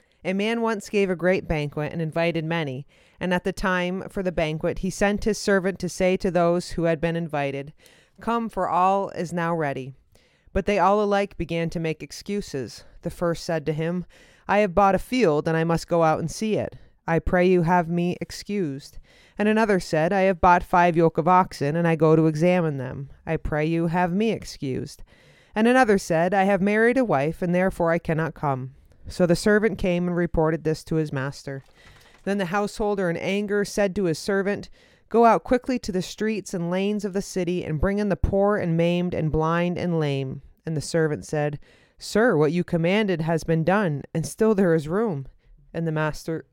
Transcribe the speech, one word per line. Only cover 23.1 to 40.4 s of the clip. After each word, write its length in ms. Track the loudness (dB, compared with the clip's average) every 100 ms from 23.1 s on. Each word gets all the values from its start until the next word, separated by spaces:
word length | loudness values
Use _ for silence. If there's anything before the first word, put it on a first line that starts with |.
| -14
I 140 | -8 -6
pray 260 | -4 -2
you 220 | 0 0 0
have 260 | 0 0
me 200 | 0 -2
excused.' 680 | -2 -8 -10 -8 -6 -8 -14 -20 _ _ _ _
And 120 | 0 4
another 300 | 4 4 2
said, 380 | 2 0 2
'I 100 | 2
have 160 | 2 2
married 380 | 2 2 2 2
a 80 | 2
wife, 340 | 0 0 -2
and 140 | -2
therefore 360 | 0 0 0 0
I 80 | 0
cannot 360 | 0 -2 -2
come.' 400 | -4 -4 -4 -6 -16 _ _ -8
So 180 | 2 2
the 100 | 4
servant 420 | 4 4 2 0
came 300 | -2 0 0
and 80 | -2
reported 480 | 0 0 0 0
this 200 | -2 -4
to 120 | -2 -2
his 160 | -2
master. 500 | -4 -6 -8 -12 -14 -14 _ -20 -20 -20 _
Then 140 | -4 -2
the 80 | -2
householder 640 | -2 -2 -2 -2 0 -2
in 80 | -2
anger 480 | -2 -2 0 -2
said 320 | -2 0 0 0
to 80 |
his 140 | 0 0
servant, 500 | -2 -2 0 -4 -8 -18 _ _ -2
'Go 160 | 4
out 180 | 6 6
quickly 360 | 2 0 0 -4
to 100 | -2
the 120 | -4
streets 500 | -4 -4 -4 -4 -6
and 180 | -6 -2
lanes 340 | -2 -2 -2
of 100 | -4
the 80 | -4
city 420 | -4 -4 -2 -2
and 160 | -2 -2
bring 180 | 0 0
in 120 | 0
the 60 | 0
poor 420 | 0 2 2 2
and 180 | 0 2
maimed 380 | 2 2 -2
and 180 | -2 0
blind 460 | 0 0 0 0 -2
and 200 | -2 0
lame.' 440 | 0 -2 -4 -8